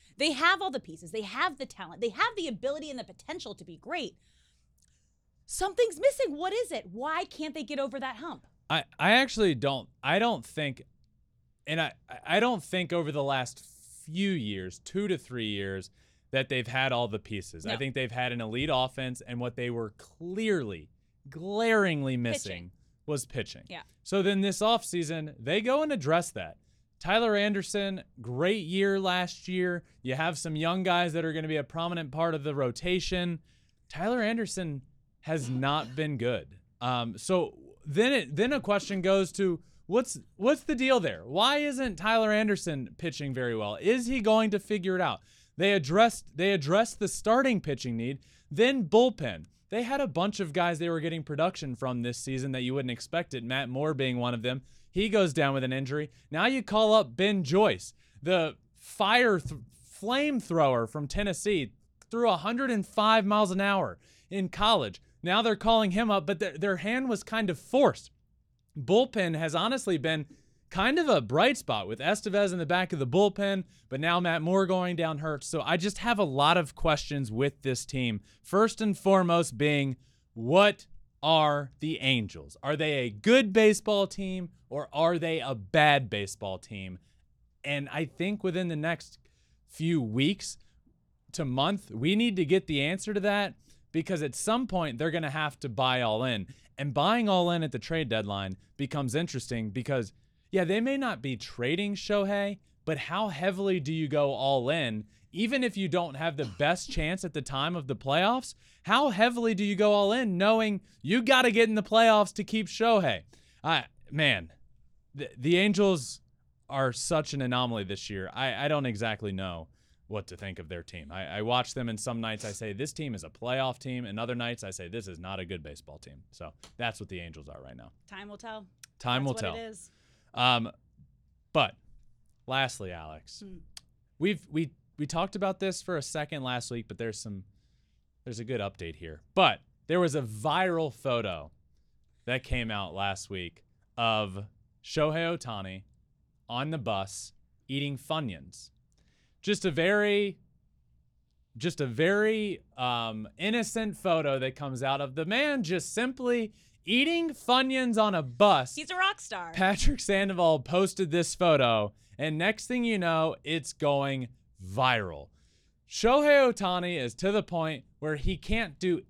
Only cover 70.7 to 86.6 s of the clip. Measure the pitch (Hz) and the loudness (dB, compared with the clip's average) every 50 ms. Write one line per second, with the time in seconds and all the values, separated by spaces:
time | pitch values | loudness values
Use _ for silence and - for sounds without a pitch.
70.7 | - 175 196 240 285 349 330 294 220 156 117 104 123 156 202 262 277 - - - | -2 0 2 2 4 2 4 4 4 4 2 2 2 4 4 4 2 0 -2 -2
71.7 | 123 107 95 95 110 - 135 165 208 208 - 214 185 202 202 190 175 180 165 143 | -2 -2 -2 -4 -6 -4 -2 -2 -2 -2 -2 -2 0 2 2 2 0 -2 -2 0
72.7 | 175 180 185 - 180 151 135 123 123 185 208 202 190 - 202 196 196 190 180 _ | 0 0 0 0 -2 -2 -2 2 4 4 4 4 4 0 -2 -2 -2 -2 -4 _
73.7 | _ _ _ - 127 135 151 170 170 180 180 175 165 165 156 170 185 190 196 175 | _ _ _ -8 -6 -2 0 2 2 2 2 2 0 0 0 2 2 2 4 4
74.7 | 190 185 180 180 175 160 170 160 156 143 151 160 151 143 - - - 156 - 143 | 2 0 0 -2 -2 -2 -2 -2 -2 -4 -4 -4 -6 -6 -6 -6 -4 -4 0 0
75.7 | 170 180 170 208 196 - 202 233 240 202 202 151 131 135 143 151 175 180 160 135 | 0 2 2 0 -2 -2 0 0 2 2 2 2 4 4 6 6 6 6 4 0
76.7 | - - - 165 151 143 - - 147 143 135 107 107 113 135 143 139 _ - 135 | -4 -2 2 2 2 2 0 -4 -4 -4 -4 -2 0 0 0 0 0 _ -4 -2
77.7 | 127 120 - - - 131 127 120 110 101 - _ _ _ _ - - 196 220 220 | -2 -2 -4 -6 -4 -2 0 0 -2 -2 -6 _ _ _ _ 0 4 4 4 4
78.7 | 220 - 220 214 190 - - 196 196 190 185 170 170 170 170 - 123 110 147 147 | 2 0 0 0 0 0 4 6 6 6 6 6 4 4 4 2 0 0 2 4
79.7 | 147 143 139 139 123 - _ _ _ _ _ _ - 117 113 120 156 185 202 208 | 4 4 2 0 -2 -6 _ _ _ _ _ _ -12 -8 -2 4 6 6 8 6
80.7 | 202 - - - - - - _ _ - - 151 160 160 151 151 147 143 143 131 | 4 0 -8 -20 -20 -20 -20 _ _ -6 0 4 4 6 6 4 2 2 -2 -6
81.7 | - - - 156 156 - - 131 135 120 107 95 - 82 71 71 - - - 139 | -10 -6 -4 -4 -4 -2 0 2 2 2 0 -2 -6 -12 -16 -16 -18 -10 -4 -4
82.7 | 151 156 160 156 147 139 127 123 104 104 - 220 240 269 254 202 190 220 220 214 | -2 0 0 0 0 0 0 -2 -4 -2 4 6 6 6 6 6 4 6 8 8
83.7 | 214 - - - 214 202 196 190 - - 196 190 185 185 180 165 - _ _ - | 6 4 2 0 2 2 2 0 -2 -8 -8 -6 -6 -6 -8 -10 -12 _ _ -10
84.7 | 127 143 143 - - 147 160 165 175 165 160 165 165 160 120 131 135 110 98 92 | -8 -8 -8 -4 0 2 4 4 4 2 0 0 -2 -2 -2 -4 -6 -6 -6 0
85.7 | - 160 151 151 143 143 127 98 107 104 101 98 - - 107 98 95 90 | 4 6 8 8 8 6 4 0 -4 -4 -4 -4 -8 -8 -8 -6 -6 -8